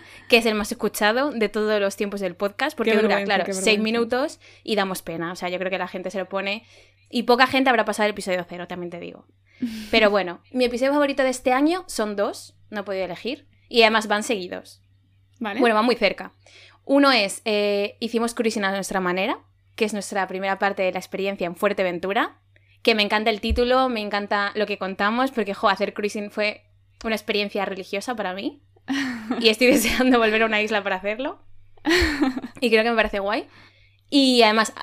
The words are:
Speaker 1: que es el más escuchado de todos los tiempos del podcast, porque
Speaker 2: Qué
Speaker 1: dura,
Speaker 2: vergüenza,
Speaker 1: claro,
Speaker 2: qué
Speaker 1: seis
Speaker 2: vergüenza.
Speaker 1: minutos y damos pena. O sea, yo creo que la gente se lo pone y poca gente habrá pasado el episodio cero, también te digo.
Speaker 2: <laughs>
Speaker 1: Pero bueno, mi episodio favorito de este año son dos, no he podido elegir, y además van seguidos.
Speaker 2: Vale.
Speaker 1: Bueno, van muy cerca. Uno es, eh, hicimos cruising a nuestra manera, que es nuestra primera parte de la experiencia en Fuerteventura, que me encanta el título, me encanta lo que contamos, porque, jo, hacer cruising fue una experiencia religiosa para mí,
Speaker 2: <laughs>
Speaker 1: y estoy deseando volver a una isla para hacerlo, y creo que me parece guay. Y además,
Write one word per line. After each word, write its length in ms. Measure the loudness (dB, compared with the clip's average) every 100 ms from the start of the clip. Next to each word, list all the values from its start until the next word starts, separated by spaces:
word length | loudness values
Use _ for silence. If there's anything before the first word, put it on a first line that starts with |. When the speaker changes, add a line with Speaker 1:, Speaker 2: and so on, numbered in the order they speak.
| -20 -20 2
Speaker 1:
que 80 | 4
es 80 | 4
el 80 | 0
más 160 | -2
escuchado 600 | -4 -4 0 2 2 0
de 180 | 0 -2
todos 300 | 0 0 0
los 140 | 0 -2
tiempos 240 | -4 -4
del 140 | -6 -4
podcast, 420 | -6 -2 -4 -2
porque 140 | 2
Speaker 2:
Qué 60 | 2
Speaker 1:
dura, 100 | 4
Speaker 2:
vergüenza, 180 | 2 0
Speaker 1:
claro, 180 | 0 0
Speaker 2:
qué 80 |
Speaker 1:
seis 120 | 0 2
Speaker 2:
vergüenza. 180 | 2
Speaker 1:
minutos 560 | 2 0 0 -2 -2 -6 -20 -14
y 120 | -4 -2
damos 260 | 0 -4
pena. 300 | -8 -6 -6
O 40 | -6
sea, 140 | -4
yo 80 | -4
creo 120 | -4
que 60 | -4
la 100 | -6
gente 240 | -8 -8
se 80 | -8
lo 100 | -6
pone 340 | -6 -4 -6 -10 -20 _ _ _
y 140 | -2
poca 240 | 2 4 4
gente 220 | 4 2
habrá 160 | 2 2
pasado 200 | 0 -2
el 40 |
episodio 340 | -2 -4 -4 -4
cero, 200 | -10 -10
también 220 | -10 -10
te 80 | -10
digo. 260 | -14 -16 -20 _ _ _
Speaker 2:
<laughs> 320 | -8 -8 0
Speaker 1:
Pero 180 | 4 4
bueno, 320 | 4 -2 -6 _
mi 140 | -2 0
episodio 260 | 0 0
favorito 300 | 2 2 2
de 60 | 0
este 220 | 0 0
año 300 | 2 2 0 -4
son 280 | -6 -4 -2
dos, 380 | -4 -6 -14 _ _
no 120 | -10
he 20 |
podido 220 | -6 -6 -6
elegir, 420 | -8 -8 -10 _ _ 0
y 120 | 4
además 240 | 6 4 0
van 160 | -2
seguidos. 580 | -2 -4 -6 -10 -14 -20 _ _ _ _ _ -10
Speaker 2:
Vale. 200 | -6 2
Speaker 1:
Bueno, 140 | 2 4
van 100 | 2
muy 100 | 2
cerca. 380 | 0 -2 -10 -18 _ -20 -20 _ 2
Uno 260 | 4 6
es, 280 | 4 2 -4 -2
eh, 500 | 0 2 0 -2 -6
hicimos 320 | -4 -2 -2
cruising 300 | -2 -2 0 -2
a 60 |
nuestra 280 | -2 -4 -2
manera, 380 | -2 0 -2 -4 _ _ _ -4
que 100 | -4
es 80 |
nuestra 340 | -4 -6 -4 -4
primera 320 | -4 -4 -2
parte 240 | -2 0
de 80 | -2
la 80 | -2
experiencia 460 | -6 -6 -4 -4 -6
en 80 | -2
Fuerteventura, 840 | -2 0 -2 -2 -2 -2 -2 -6 _ _ _ _
que 140 | 0 2
me 60 |
encanta 260 | 2 0 0
el 100 | 0
título, 480 | 0 0 2 2 2
me 100 | -2
encanta 520 | -4 -4 -2 -2 -2 -2
lo 100 | -4
que 100 | -4
contamos, 540 | -6 -2 0 0 0
porque, 220 | -2 -4
jo, 140 | 0 0
hacer 260 | 2 -2
cruising 360 | -2 -4 -4 -8
fue 300 | -4 -4 -4 _ _ _ -12
una 120 | -6 -4
experiencia 500 | -2 -2 -2 -4 -4
religiosa 500 | -6 -8 -8 -6 -6
para 180 | -6
mí, 280 | -6 -8 -10 _ _ -6
Speaker 2:
<laughs> 540 | -4 -4 -6 -6 0
Speaker 1:
y 80 | 2
estoy 180 | 4 4
deseando 520 | 4 2 2 4 4
volver 240 | 4 2
a 20 | 2
una 160 | 0
isla 220 | 0 -2
para 140 | -2 -2
hacerlo, 460 | -4 -4 -6 -10 -16 -20 -20 -6 0 2 2 0 -2 -2 -8 -4
y 80 | 2
creo 140 | 2
que 60 | 4
me 40 | 2
parece 240 | 0 -2
guay. 280 | -2 -2 -4 -14 -20 _ _ _ _
Y 320 | 4 6 6
además, 300 | 6 4 0 -4